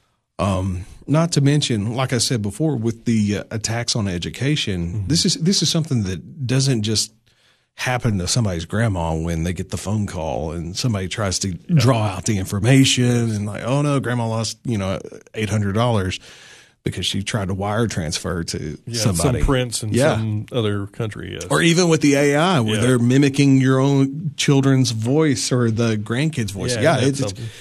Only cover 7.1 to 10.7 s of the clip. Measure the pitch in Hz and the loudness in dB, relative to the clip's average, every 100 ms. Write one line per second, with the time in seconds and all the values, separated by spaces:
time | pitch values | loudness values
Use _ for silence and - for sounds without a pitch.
7.1 | _ _ _ _ _ _ - - 123 123 | _ _ _ _ _ _ -8 -4 -2 0
8.1 | 101 90 127 107 85 78 104 117 92 82 | -2 0 0 0 -4 -4 -2 -2 -2 -2
9.1 | 80 85 82 85 87 90 - - 107 98 | -2 -2 -2 -2 -4 -6 -8 -4 -2 -2
10.1 | 87 80 60 78 85 85 | -4 -6 -4 -4 -6 -8